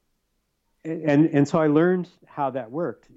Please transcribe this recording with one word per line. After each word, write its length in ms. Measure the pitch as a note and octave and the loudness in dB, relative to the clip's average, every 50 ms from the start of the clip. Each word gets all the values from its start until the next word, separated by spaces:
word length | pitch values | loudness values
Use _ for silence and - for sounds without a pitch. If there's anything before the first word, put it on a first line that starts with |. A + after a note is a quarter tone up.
| _ _ _ _ _ _ _ _ _ _ _ _ _ _ _ _ - | _ _ _ _ _ _ _ _ _ _ _ _ _ _ _ _ -12
And, 440 | D#3+ D#3+ E3 D#3 D#3 C#3+ D3 D#3+ | -10 -10 -6 -2 2 4 4 4
and 200 | D#3 - C#3+ C#3+ | 4 2 2 0
so 120 | - - E3 | 2 0 0
I 80 | D#3 | 2
learned 420 | D3+ C#3+ D3+ E3 F3+ F#3 F#3 F3 - _ _ _ | 2 2 2 2 2 0 -2 -4 -8 _ _ _
how 240 | _ - D3+ C#3+ C3+ | _ -8 -6 -6 -6
that 200 | B2 C3 A#2 G#2+ | -6 -8 -10 -10
worked 360 | B2 D#3 F3 C3+ G#2+ - _ _ - | -10 -8 -8 -8 -10 -12 _ _ -20